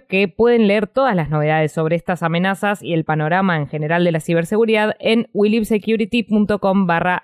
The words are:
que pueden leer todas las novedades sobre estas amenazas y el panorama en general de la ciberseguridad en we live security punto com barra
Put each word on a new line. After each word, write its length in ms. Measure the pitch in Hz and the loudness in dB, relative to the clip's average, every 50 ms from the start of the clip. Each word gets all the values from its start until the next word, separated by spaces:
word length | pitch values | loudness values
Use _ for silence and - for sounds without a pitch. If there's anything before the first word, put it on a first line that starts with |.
| - - | -2 -2
que 220 | 190 190 202 170 | -2 0 0 0
pueden 380 | - - 226 240 240 233 220 196 | 0 0 2 4 4 4 4 4
leer 200 | 202 220 214 - | 2 0 0 -2
todas 260 | _ 254 269 254 202 | _ 0 0 2 0
las 160 | 175 151 143 | 0 -2 -2
novedades 440 | 156 151 147 156 156 160 156 147 - | -2 0 0 2 2 2 0 0 -2
sobre 240 | 165 160 160 170 165 | -4 -2 -2 -2 -2
estas 260 | - - 180 156 175 | -2 -4 -4 -4 -2
amenazas 580 | 160 160 175 185 196 196 - 214 202 208 - | -2 -2 0 0 -2 -2 -2 -2 -4 -4 -4
y 120 | 123 139 170 | -4 -4 -2
el 100 | 165 156 | -2 -2
panorama 540 | - 156 156 151 156 170 190 196 190 170 156 | -2 -2 -2 -2 0 0 0 0 0 0 -2
en 100 | 143 131 | -4 -6
general 380 | - 147 156 151 170 175 175 | -6 -6 -4 -2 0 0 0
de 80 | 175 160 | 0 0
la 80 | 160 | -2
ciberseguridad 720 | - - 170 165 165 - 214 208 233 220 220 214 214 214 - - | -2 -2 0 0 0 0 0 0 2 2 2 2 0 -2 -2 -4
en 280 | - - 226 233 - - - | -2 0 0 0 0 -2 0
we 160 | 185 202 214 | 0 2 2
live 160 | 214 233 214 | 2 0 0
security 580 | - 226 202 - 214 226 202 226 185 233 240 202 | 0 -2 -2 0 0 -2 -2 -2 -2 -2 -2 -2
punto 360 | - 208 208 208 185 208 196 | 0 0 0 2 0 0 0
com 280 | - 196 190 202 190 175 | 0 0 0 2 2 0
barra 340 | 170 170 - 180 180 - | 0 0 0 -2 -2 -4